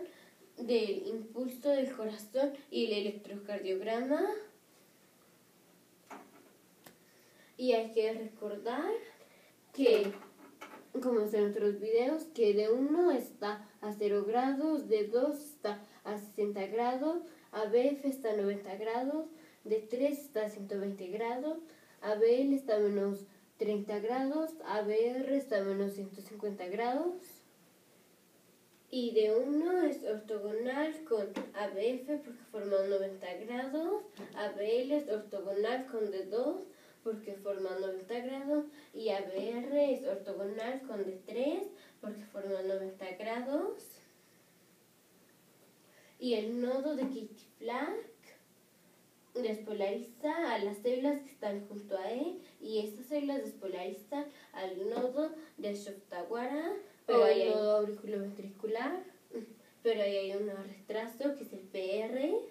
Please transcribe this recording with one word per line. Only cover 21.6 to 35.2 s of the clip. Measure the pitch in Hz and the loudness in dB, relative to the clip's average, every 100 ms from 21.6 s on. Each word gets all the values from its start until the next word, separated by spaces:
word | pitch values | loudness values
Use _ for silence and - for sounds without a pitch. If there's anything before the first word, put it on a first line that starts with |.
| - - - - | -8 -18 -20 -8
A | 208 214 | -2 4
B | 226 247 | 6 6
L | 277 | 6
está | 269 254 214 | 2 2 4
a | |
menos | 208 202 196 196 - - - - | 4 4 2 0 -6 -18 -20 -4
treinta | 208 208 202 208 | 0 0 0 -2
grados, | 214 254 269 302 320 - - | 0 0 0 0 -2 -4 -4
A | 208 | 0
B | 208 214 233 | 2 4 4
R | 254 269 277 | 2 2 0
está | 269 208 | 2 0
a | |
menos | 196 196 202 | 2 0 0
ciento | 196 190 - | -2 -8 -10
cincuenta | - 208 208 196 180 | -16 -6 -6 -4 -4
grados. | 208 240 269 339 359 - - - _ - _ _ - _ _ _ _ _ - _ _ _ | -2 0 2 0 -2 -8 -20 -20 _ -20 _ _ -20 _ _ _ _ _ -20 _ _ _
Y | 254 240 | -2 2
de | 214 214 226 | 4 6 4
uno | 277 294 339 359 | 4 2 2 4
es | 302 - | 2 2
ortogonal | - 214 214 214 202 220 247 262 311 311 - | -2 -4 -4 -4 -4 -2 -2 0 -2 -4 -2
con | 220 196 - - | -2 0 -4 -8
A | - 208 | -4 -4
B | 185 226 | 0 0
F | 254 269 294 | 0 -2 -4
porque | 247 233 - | -6 -16 -12
forma | 214 202 196 196 | -8 0 2 2
noventa | 196 196 190 180 180 | 0 0 -6 -8 -8
grados, | 214 247 269 294 339 415 - - 202 - | -6 -6 -4 -2 0 -2 -4 -14 -12 -6
A | 208 | -4
B | 202 208 233 | -2 0 2
L | 262 294 | 2 0
es | - | 0
ortogonal | 214 | -2